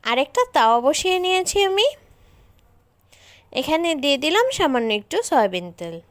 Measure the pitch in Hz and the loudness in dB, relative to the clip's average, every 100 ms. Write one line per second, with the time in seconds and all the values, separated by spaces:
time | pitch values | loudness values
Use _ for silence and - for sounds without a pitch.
0 | - 240 285 - 494 294 226 233 254 302 | -2 -2 0 0 0 2 4 4 2 0
1 | 370 370 359 370 370 403 392 381 494 - | 0 0 0 0 0 0 0 2 0 -2
2 | _ _ _ _ _ _ _ _ _ _ | _ _ _ _ _ _ _ _ _ _
3 | _ _ - - _ - 262 320 339 311 | _ _ -20 -20 _ -8 -2 -2 -2 -2
4 | 285 277 294 370 508 539 330 254 226 208 | 0 0 0 0 0 0 0 0 -2 -4
5 | 208 359 480 294 208 185 175 170 170 165 | -4 -6 0 0 0 -2 -10 -12 -12 -12
6 | _ | _